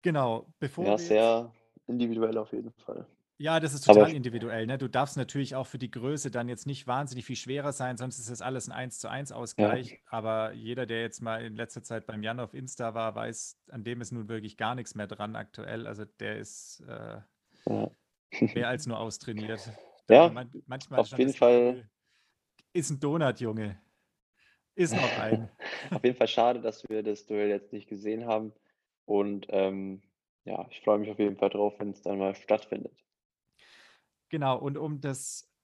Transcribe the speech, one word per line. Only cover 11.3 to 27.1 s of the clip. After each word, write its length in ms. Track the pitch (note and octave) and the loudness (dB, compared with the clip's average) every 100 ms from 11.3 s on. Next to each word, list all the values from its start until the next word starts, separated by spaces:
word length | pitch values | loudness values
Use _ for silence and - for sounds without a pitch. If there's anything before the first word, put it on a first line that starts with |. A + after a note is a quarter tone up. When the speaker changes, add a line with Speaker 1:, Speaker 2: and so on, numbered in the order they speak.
| A2+ | -6
Speaker 1:
in 140 | A#2 G#2+ | -8 -10
letzter 260 | A#2 - | -10 -10
Zeit 220 | - A2+ - | -10 -10 -8
beim 180 | G#2+ | -8
Jan 160 | G#2+ A#2+ | -6 -6
auf 140 | A2+ | -8
Insta 400 | C3+ C3 - A#2 | -10 -14 -8 -6
war, 200 | A2+ A2+ | -2 -4
weiß, 460 | G#2+ A2+ A2+ - - _ | -4 -8 -10 -14 -16 _
an 120 | A#2 | -12
dem 160 | G#2+ A#2+ | -8 -8
ist 140 | A#2 | -8
nun 160 | A#2+ G#2+ | -10 -8
wirklich 260 | A2+ G#2+ - | -8 -10 -6
gar 180 | A2 B2 | -4 -4
nichts 200 | A2+ G#2+ | -10 -10
mehr 120 | G#2 | -10
dran 280 | G#2+ G#2+ A2 | -8 -8 -8
aktuell. 500 | G#2+ - G#2 A2+ A2 | -12 -14 -10 -10 -10
Also 200 | G#2+ G#2+ | -12 -14
der 320 | _ G#2+ G#2+ | _ -8 -8
ist, 420 | G#2+ - - - - | -12 -16 -18 -20 -16
äh, 320 | A2+ A2 A2 G#2 _ _ _ - | -14 -14 -14 -18 _ _ _ -2
Speaker 2:
Ja. 260 | G#2+ A2 _ _ _ _ - A2+ | -2 -4 _ _ _ _ -2 0
Speaker 1:
mehr 160 | A#2 A#2+ | 0 -2
als 160 | B2 B2 | -4 -6
nur 120 | A2 | -6
austrainiert. 600 | A2 - - G#2+ G#2+ A2 | -8 -10 -10 -8 -8 -8
Speaker 2:
<laughs> 300 | A#2 G#2 - - - | -10 -18 -20 -20 10
Ja, 200 | A#2+ E3+ | 12 12
Speaker 1:
Da 20 | |
man-, 340 | A#2+ B2 C3 - | 4 -12 -16 -12
manchmal 340 | D#3 - B2+ | -14 -4 -2
Speaker 2:
auf 60 | G#2 | 0
Speaker 1:
schon 100 | C3 | 2
Speaker 2:
jeden 140 | C3+ | 0
Speaker 1:
das 80 | C3+ | 6
Speaker 2:
Fall. 340 | A#2+ A#2+ A#2+ | 8 8 6
Speaker 1:
Gefühl, 160 | B2+ A2+ _ _ _ _ _ _ _ _ | 0 -12 _ _ _ _ _ _ _ _
ist 180 | F3+ D3+ | -4 -4
ein 80 | C#3 | -4
Donut, 400 | C#3+ E3 C#3+ A2+ | -2 2 0 0
Junge. 420 | A#2 A2 G#2+ F#2+ _ _ _ _ _ _ _ _ _ - | -4 -4 -6 -10 _ _ _ _ _ _ _ _ _ 0
Ist 180 | E3+ | 0
noch 260 | A#2 B2 A2+ | 2 0 0
ein. 300 | A2 A2+ A2+ _ | 0 0 -2 _
Speaker 2:
<laughs> 320 | - - - | -12 -12 -8
Auf 120 | - | 0
jeden 120 | B2 B2 | 0 4
Fall 120 | A2+ | 2
schade, 340 | - A#2 B2 | 6 4 4
dass 260 | A2+ - - | -4 -6 -6
wir 120 | G#2+ | -4
das 240 | G#2+ | -2